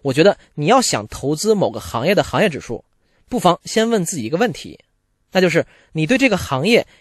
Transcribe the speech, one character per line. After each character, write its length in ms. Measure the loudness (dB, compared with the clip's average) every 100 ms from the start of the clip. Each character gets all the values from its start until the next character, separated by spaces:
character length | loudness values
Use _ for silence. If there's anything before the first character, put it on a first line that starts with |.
我 120 | -2
觉 100 | 2
得 140 | 2 0 _ -6
你 100 | 2
要 160 | 2
想 260 | 2 -4 -6
投 280 | -8 -6 -2
资 180 | 0 0
某 140 | 0
个 100 | -4
行 260 | -8 -4 0
业 80 | 0
的 80 |
行 180 | 0 0
业 80 | 0
指 100 | -2
数， 240 | -10 -12 _ _ _ _ -8
不 100 | 0
妨 200 | 2 0 -2
先 240 | -2 0
问 140 | 0 -2
自 120 | -6
己 60 |
一 60 | -4
个 80 | -2
问 140 | -2
题， 280 | -4 -14 -18 _ _ _ _ _
那 100 | 0
就 80 | 2
是 160 | 2 -2 _ _
你 140 | -4 0
对 120 | 2
这 120 | 2
个 80 | 0
行 300 | -2 -2 2
业 200 | 2 2 _